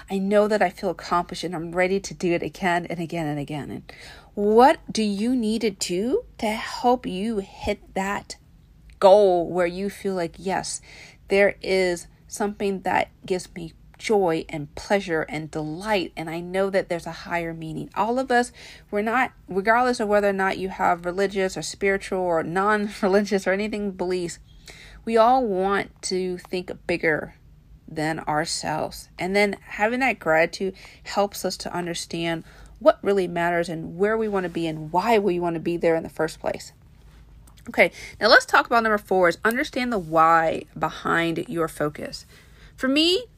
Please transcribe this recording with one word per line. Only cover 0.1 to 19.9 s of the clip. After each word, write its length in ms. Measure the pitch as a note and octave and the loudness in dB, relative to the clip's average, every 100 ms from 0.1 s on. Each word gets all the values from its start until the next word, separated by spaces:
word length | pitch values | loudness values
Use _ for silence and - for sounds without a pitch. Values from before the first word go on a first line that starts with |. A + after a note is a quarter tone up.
I 80 | G3 | -4
know 280 | G3 G#3 G#3 | 2 4 4
that 140 | G#3+ | 4
I 80 | F3+ | 0
feel 220 | - G3 | 0 -6
accomplished 520 | E3 - F3 F3 F3+ | -4 -2 -2 -2 -6
and 120 | E3 E3+ | -8 -6
I'm 160 | E3+ | -4
ready 280 | E3+ F#3 G3 | 0 2 0
to 120 | - | -4
do 200 | - F3+ | -4 0
it 100 | E3+ | 0
again 420 | D#3 - F#3+ F3 E3+ | -2 -4 -2 0 -2
and 140 | E3+ | -8
again 260 | D#3+ E3+ D3+ | -6 -4 -4
and 140 | D3 | -4
again. 320 | C#3+ D3+ - | -6 -8 -8
And 200 | G2+ - - - - - - | -12 -14 -20 -20 -20 -12 -2
what 440 | G3+ A3 C4+ E4+ - | 4 8 8 8 -2
do 100 | A3 | -2
you 340 | G#3+ G3 A#3 C4 | -2 0 0 0
need 260 | G#3+ A3 | 0 0
to 100 | A3+ | -2
do 540 | - - F3 A#3 G#4 - - | -2 -4 -2 0 -2 -4 -6
to 100 | G#3+ | -4
help 600 | A3 - - B3 B3 - | -4 -8 0 2 2 0
you 300 | F#3 A3+ G#3 | -4 -4 -4
hit 580 | G3 - A3 G#3 - F#3+ | -6 -8 -6 -6 -6 -6
that 400 | G3 G3+ - - - - - - - - | -4 -4 -8 -20 -20 -20 -20 -20 -20 6
goal 500 | G3 G#3 G3 F3 E3 | 8 10 8 4 0
where 160 | E3+ F3 | 0 -2
you 240 | F3+ G3 | -2 -6
feel 240 | - G3 | -6 -6
like, 220 | F#3+ E3+ - | -4 -4 -6
"Yes, 440 | F#3 F3 - - - - - - - | -4 -4 -4 -10 -14 -20 -20 -14 0
there 260 | G3 G3+ - | 4 4 2
is 420 | - F#3+ F#3 F3 - - - | -2 0 2 -2 -8 -20 -14
something 540 | - G#3 G#3 G3+ F#3+ | -6 -4 -2 -4 -4
that 280 | F#3 - - _ - | -2 0 -2 _ -6
gives 260 | F3+ - F3+ | -6 -6 -14
me 180 | E3 - - - | -14 -16 -20 -10
joy 440 | - G#3 F3+ D#3+ - | 0 2 2 0 -4
and 240 | D#3 D3 - | -10 -10 -10
pleasure 460 | - G3+ F#3 D#3+ - | -2 -2 0 -4 -4
and 200 | D3+ D#3 | -8 -8
delight, 640 | D#3 D3+ D#3+ G#3+ G3+ - - | -8 -8 -8 -2 -2 -2 -8
and 120 | E3 | -8
I 120 | E3 | -8
know 280 | F3 F#3+ G3 | -4 -2 0
that 200 | F#3+ E3 | 0 -2
there's 160 | E3+ E3 | -4 -8
a 60 | |
higher 420 | E3 F#3 E3+ E3 | -14 -6 -6 -4
meaning"? 360 | E3 D#3+ D#3 D3+ - | -8 -10 -10 -8 -2
All 240 | G#3+ B3 | 0 0
of 120 | C4 | 2
us, 200 | A#3+ B3 - - - - | 2 2 -6 -20 -20 -6
we're 100 | G#3 | -4
not, 300 | A3 B3 B3+ - - | 0 0 -2 -6 -6
regardless 520 | F#3 G3+ A#3 B3+ | -2 2 4 4